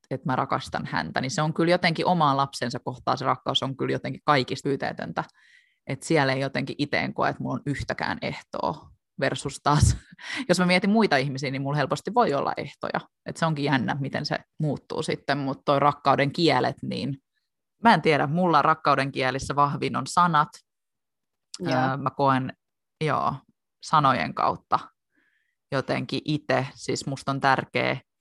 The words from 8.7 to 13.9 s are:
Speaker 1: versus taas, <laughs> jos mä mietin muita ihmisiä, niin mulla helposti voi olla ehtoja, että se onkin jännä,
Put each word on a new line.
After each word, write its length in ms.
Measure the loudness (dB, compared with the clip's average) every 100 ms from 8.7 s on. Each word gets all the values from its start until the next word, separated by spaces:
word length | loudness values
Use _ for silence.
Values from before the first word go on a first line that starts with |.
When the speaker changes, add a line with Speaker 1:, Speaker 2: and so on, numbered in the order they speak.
| -4 -10 _ _ -4
Speaker 1:
versus 400 | -4 -2 -8 -4
taas, 340 | 2 4 6 2 -4 -18
<laughs> 320 | -10 -6 0
jos 100 | 2
mä 60 | 4
mietin 240 | 4 4
muita 280 | 4 4 4
ihmisiä, 340 | 0 -4 -6
niin 100 | -4
mulla 160 | -2 0
helposti 360 | 0 -2 -2
voi 200 | 2 2
olla 200 | 2 -2 -4
ehtoja, 420 | -8 -8 -10 -10 -14 _ -12
että 140 | -4
se 60 | -2
onkin 200 | 0 0
jännä, 320 | 0 0